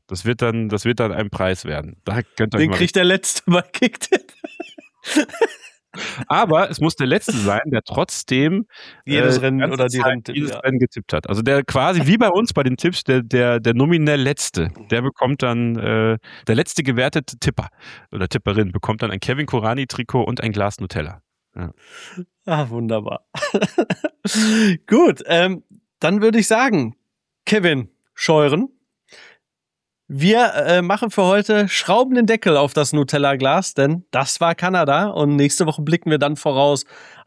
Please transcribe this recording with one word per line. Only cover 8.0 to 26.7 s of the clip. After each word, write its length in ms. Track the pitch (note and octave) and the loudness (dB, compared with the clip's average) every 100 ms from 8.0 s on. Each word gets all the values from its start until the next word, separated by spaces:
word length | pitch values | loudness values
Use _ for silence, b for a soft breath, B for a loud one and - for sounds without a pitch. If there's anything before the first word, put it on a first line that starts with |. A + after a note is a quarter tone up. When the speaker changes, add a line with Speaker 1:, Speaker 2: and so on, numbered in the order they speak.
| F3+ - - C3 D3+ F#3+ G#3+ B B B B | -4 -6 -2 0 2 0 -4 B B B B
Speaker 2:
Jedes 320 | C#3+ B2+ B2+ | 0 2 2
Speaker 1:
äh, 40 | |
Speaker 2:
Rennen 160 | C3 C3+ | 2 0
Speaker 1:
ganze 160 | C#3 | 0
Speaker 2:
oder 140 | C3 B2+ | 0 -2
die 100 | B2 | 0
Speaker 1:
Zeit 80 | C3 | 0
Speaker 2:
Rennen 180 | B2+ | -2
tippt, 140 | - C#3+ | -4 -6
Speaker 1:
jedes 140 | D3 | -6
Speaker 2:
ja. 80 | C3 | -4
Speaker 1:
Rennen 180 | C3 B2+ | -2 0
getippt 360 | B2 - - | 0 -2 -6
hat. 140 | D#2 - | -6 -4
Also 140 | G2+ | -2
der 220 | A#2 C#3 | 0 0
quasi 420 | C#3 C#3 D3 F3+ C#3+ | 0 0 0 2 4
wie 120 | G#3+ | 4
bei 120 | A3 | 4
uns 240 | F3+ A#3 | 2 0
bei 80 | - | 0
den 160 | C3 B2+ | 0 0
Tipps, 260 | F3 F3+ | -2 -2
der, 200 | - B2+ | 0 0
der, 360 | A#2 B2 B2 A#2+ | 2 2 2 2
der 140 | A#2 | 2
nominell 480 | A#2 C#3+ E3+ D3+ C#3+ | 2 2 2 2 0
Letzte, 480 | C3 D3+ - - D#2+ - G#2+ | 0 -2 -6 -4 -4 -6 -4
der 100 | A#2 | -2
bekommt 400 | C3 - B2+ C#3+ | -2 -2 -2 0
dann, 360 | B2 A#2 A#2+ A#2 | -2 -2 -2 -2
äh, 420 | A2+ A2 A2 A2 B B B | -2 0 0 -2 B B B
der 80 | A2+ | 0
letzte 280 | E3 - | 0 -2
gewertete 560 | C#3 A#2+ C3 D#3+ - B2 | -2 0 0 -2 -6 -6
Tipper 300 | - - G2 B B B B | -4 -4 -6 B B B B
oder 180 | G2 F#2 | -8 -4
Tipperin 420 | A2 G#2 G2+ G2+ | -4 -2 0 0
bekommt 300 | - - A2 | -2 -4 -4
dann 80 | A2+ | -4
ein 100 | G2 | -6
Kevin 280 | - C3 D3 | -4 -4 -4
Kurani-Trikot 760 | B2 A2 B2+ C3+ - A#2+ B2+ | -2 -2 -2 -4 -8 -4 -2
und 200 | G#2+ B2 | -2 -4
ein 100 | A#2 | -4
Glas 280 | G2+ G2+ - | -2 -2 -4
Nutella. 440 | F#2+ E2+ D2+ F2+ _ _ _ - | -8 -8 -8 -12 _ _ _ -12
Ja. 160 | F2 - B B B B F3+ _ - | -12 -14 B B B B -18 _ -6
Speaker 2:
Ah, 240 | D#3 C3 | -4 -4
wunderbar. 560 | A#2 A#2 A2 - - _ - D5 | -4 -4 -4 -6 -10 _ -8 -4
<laughs> 1400 | - G#3 - - - D#4 - G3+ G#3+ A3 A3 G#3+ E3+ - | -2 -2 -2 -4 -4 -8 -8 -4 0 2 4 2 0 2
Gut, 360 | A3 E4 C#3+ - | 4 4 2 0
ähm, 380 | E3+ F#3 F#3 - - _ _ | 2 2 -2 -10 -20 _ _
dann 220 | D#3 G3+ | 0 2
würde 160 | A3 A3+ | 2 2
ich 100 | G3 | 2
sagen, 480 | A3+ C4+ | 2 2